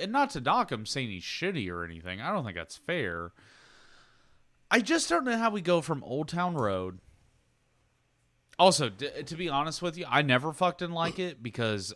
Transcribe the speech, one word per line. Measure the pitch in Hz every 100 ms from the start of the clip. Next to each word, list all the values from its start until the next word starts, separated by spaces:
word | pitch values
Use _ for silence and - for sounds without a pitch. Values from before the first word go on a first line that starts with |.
And | 190
not | 269 277
to | 160
knock | 131 226 208
him, | 113 110
saying | 139 120
he's | 92
shitty | - - 175 170 92
or | 87
anything. | 85 82 87 95
I | 151
don't | 202
think | 117 85
that's | 80 -
fair. | - 175 101 85 85 - - - - - - - - _ _ _ _ _ -
I | 233
just | 214 330 -
don't | 330 254
know | 226
how | 226
we | 208
go | 170 170
from | 160 143
Old | - 135 156
Town | 170 180
Road. | 160 107 95 92 92 - _ _ _ _ _ _ _ _ _ _ _ _ _ _ -
Also, | 185 175 127
d-, | 98 139 139 139
to | 165
be | 170
honest | 139 156 -
with | 175 165
you, | 147
I | 127
never | 147 127 151
fucking | 151 180 170 175
like | 165 165 185
it | 180 139
because, | 117 123 113 104 95